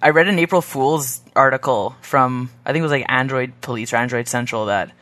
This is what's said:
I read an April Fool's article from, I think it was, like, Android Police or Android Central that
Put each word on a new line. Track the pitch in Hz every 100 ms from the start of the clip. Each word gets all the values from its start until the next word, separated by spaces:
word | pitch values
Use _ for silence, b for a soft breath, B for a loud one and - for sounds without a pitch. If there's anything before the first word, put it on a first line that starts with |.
I | 151
read | 156 185
an | 185
April | 165 180
Fool's | - 139 131 156 131 - - -
article | 135 131 135 113 98 -
from, | - 139 127 123 123 - -
I |
think | 151
it |
was, | 160
like, | 139 -
Android | 127 131 135 127 123
Police | - 113 117
or | 117
Android | 123 123 120
Central | 123 120 113 107
that | 101 82 -